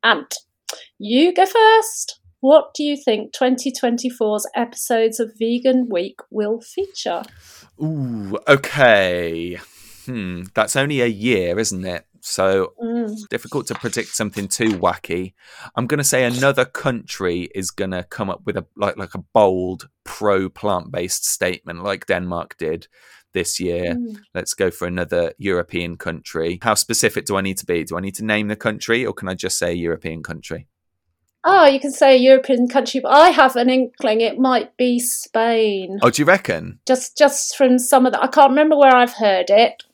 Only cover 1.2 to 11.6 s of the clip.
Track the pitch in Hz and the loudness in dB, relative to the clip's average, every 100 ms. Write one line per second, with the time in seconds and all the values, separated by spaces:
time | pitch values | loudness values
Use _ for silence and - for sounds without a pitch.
1.2 | 330 359 392 466 440 453 440 - - - | 2 4 2 6 6 6 2 -6 -12 -14
2.2 | _ _ 262 302 - - 294 285 269 214 | _ _ 6 6 4 -6 -4 -2 -2 -2
3.2 | - - 254 254 277 262 247 240 254 247 | -4 -2 0 0 -4 -4 -2 -2 -4 -2
4.2 | 214 208 - - 233 - - 226 226 220 | -2 -2 -4 -4 -6 -6 -4 0 0 -2
5.2 | 220 - 226 240 254 254 247 185 185 - | -6 -4 -2 0 2 0 0 -4 -6 -10
6.2 | - 214 208 226 226 - 392 - - 170 | -12 -6 -4 -6 -8 -8 -8 -8 -6 -6
7.2 | - - - - _ _ 156 160 131 113 | -10 -20 -20 -20 _ _ -6 -4 -6 -6
8.2 | 98 101 - 139 - 147 127 104 92 87 | -8 -8 2 2 2 2 4 4 2 0
9.2 | 85 82 87 87 - _ - - - 123 | -4 -6 -8 -10 -16 _ -20 -20 -12 -10
10.2 | 92 87 92 - - 139 139 143 120 104 | -8 -10 -8 -4 -2 -2 -2 0 -2 -2
11.2 | 113 110 87 92 | 0 0 0 -2